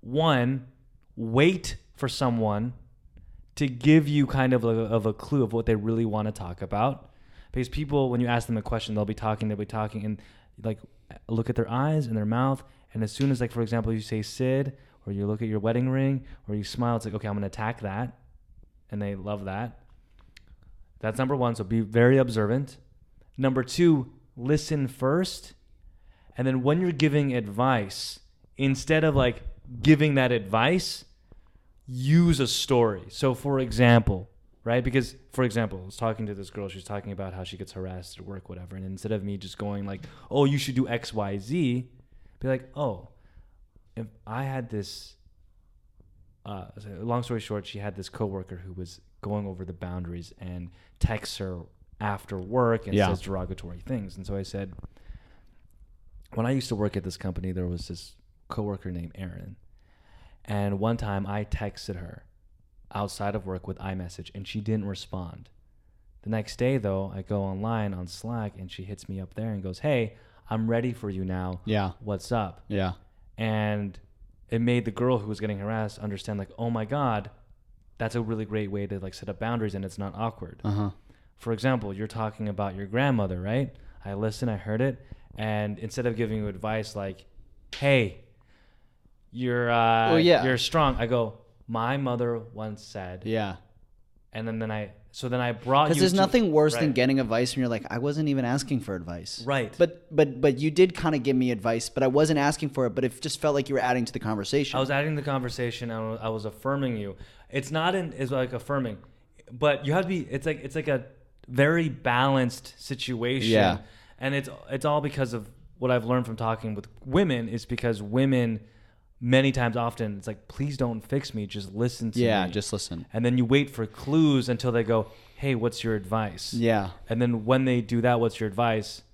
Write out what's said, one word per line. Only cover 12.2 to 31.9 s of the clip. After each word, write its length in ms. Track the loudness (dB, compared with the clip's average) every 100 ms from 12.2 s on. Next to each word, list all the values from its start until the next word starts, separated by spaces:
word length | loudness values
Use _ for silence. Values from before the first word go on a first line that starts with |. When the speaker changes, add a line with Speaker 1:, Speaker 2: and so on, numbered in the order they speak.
| 0
Speaker 1:
mouth, 360 | 2 0 0 -6 -20 _
and 80 | -6
as 100 | -6
soon 180 | 0 0
as, 100 | 2
like, 120 | -2
for 100 | -2
example, 300 | 0 0 0
you 80 | -2
say 220 | -2 -4
"Sid," 540 | -6 -2 0 2 0 -6 -20 _ -8
or 60 |
you 140 | -4 -2
look 140 | -2
at 60 | -2
your 100 | 0
wedding 280 | 0 2 2
ring, 340 | 2 2 0 -4 -18 -6
or 60 |
you 100 | -6
smile, 320 | -4 -2 0 0
it's 80 |
like, 100 | -2
"Okay, 140 | -6 -4
I'm 60 |
gonna 120 | -4 -4
attack 340 | -4 -6 -4
that," 380 | -6 -6 -6 -10 -20 -20 _ -20 -20 _ _
and 100 | -6
they 140 | -6
love 300 | -6 -6 -6
that. 340 | -6 -6 -8 -10 -20 -20 _ -20 -20 -20 -20 -20 -20 -20 -20 -6
That's 180 | -4 -2
number 180 | -2 2
one, 180 | 0
so 100 | 0
be 160 | -2 0
very 380 | 2 6 8 8
observant. 600 | 4 2 2 0 -2 -10 -20 -20 -20 -20 -20 -2
Number 240 | 2 2
two, 500 | 0 4 6 6 2 -12 _ -8
listen 500 | 0 0 2 -2 -2
first, 680 | 0 0 2 0 -6 -16 -20 _ -20 -20 -20 -20 -20 -16 -2
and 100 | 0
then 160 | 2
when 180 | 2 4
you're 120 | 2
giving 420 | 4 4 4 2
advice, 840 | 0 -2 2 4 4 0 -8 -10 -12 -20 _ -20 0
instead 460 | 0 2 2 4
of, 100 | 6
like, 280 | 4 2 0 -10 -12 -14 0
giving 320 | 6 8 8 4
that 160 | 4
advice, 720 | 2 2 4 4 2 0 -10 -14 _ _ -20 -20 -20 _ _
use 540 | -12